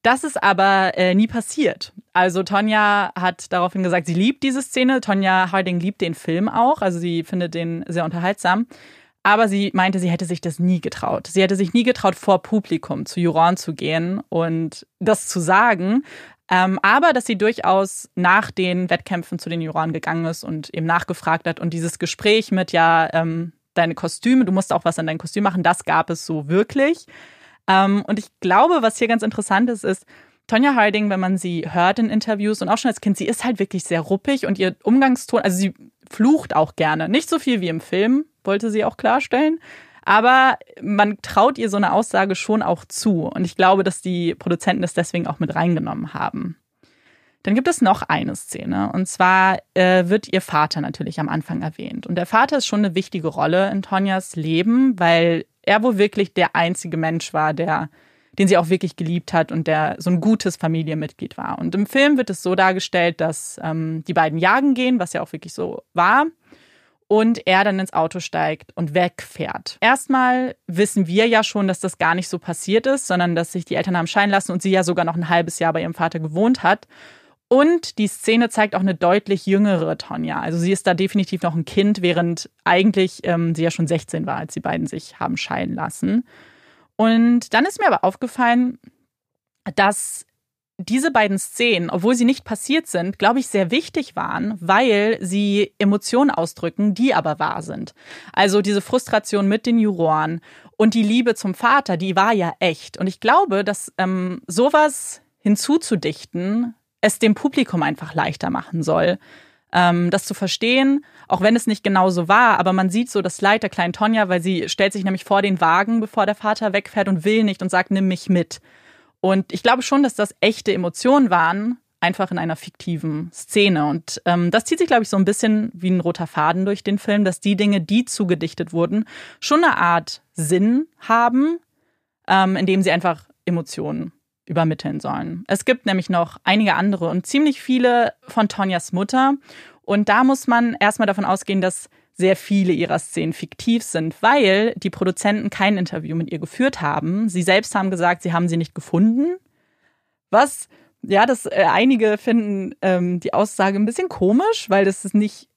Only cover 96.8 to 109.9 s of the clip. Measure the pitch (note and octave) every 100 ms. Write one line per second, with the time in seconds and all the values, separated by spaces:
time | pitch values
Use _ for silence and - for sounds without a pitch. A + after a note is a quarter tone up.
96.8 | G#3 F#3+ C4 G#3 D#3+ D3+ - - D#3+ -
97.8 | - _ - - - - G3+ G#3 G3 G3+
98.8 | - B3+ - G#3+ - G3+ G3 A3 B3 A#3
99.8 | G#3+ F3+ E3 D#3 D#3 E3 _ - - -
100.8 | A3 A3+ G#3 A#3 A#3+ G#3+ G3 F3+ A#3 C#4
101.8 | C#4 F3 F#3+ F#3 G3+ A3 E3+ - F#3 D#3
102.8 | - - F#3+ - A3 D#4 G4 G3 G3+ G3+
103.8 | - - F#3 F#3 F3+ F3+ - F3+ C4 D4+
104.8 | D4+ - - - _ _ G#3 G#3 - D#4+
105.8 | - G3+ - D3+ - F3 F#3 A3 A#3+ -
106.8 | _ _ G#3 - A3 G#3 D4 C#4+ B3+ F3
107.8 | C#3+ D3 D#3 D#3+ - D3+ F3 - - E3
108.8 | D#3+ E3 D#3+ F#3+ - - _ _ _ F3+
109.8 | F3